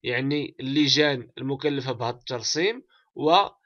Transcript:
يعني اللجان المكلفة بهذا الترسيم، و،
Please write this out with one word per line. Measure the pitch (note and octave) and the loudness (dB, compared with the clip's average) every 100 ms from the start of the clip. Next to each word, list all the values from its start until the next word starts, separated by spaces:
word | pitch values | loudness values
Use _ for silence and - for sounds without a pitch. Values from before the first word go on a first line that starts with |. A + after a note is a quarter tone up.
يعني | - B2 C3+ D3 C#3 - | -2 -2 0 -2 -4 -8
اللجان | C3+ C#3+ D3 C#3+ D3+ C3+ A2+ - | -4 2 2 4 4 2 -6 -8
المكلفة | C3 C#3 D3+ C#3 B2+ | -6 -2 -2 -2 -4
بهذا | A#2 A#2 A#2+ | -4 -6 -6
الترسيم، | - B2 A2 D3+ F#3 A#3+ _ _ _ | -8 -8 -4 0 -2 -2 _ _ _
و، | - D3 F3 G3+ _ | -4 4 4 4 _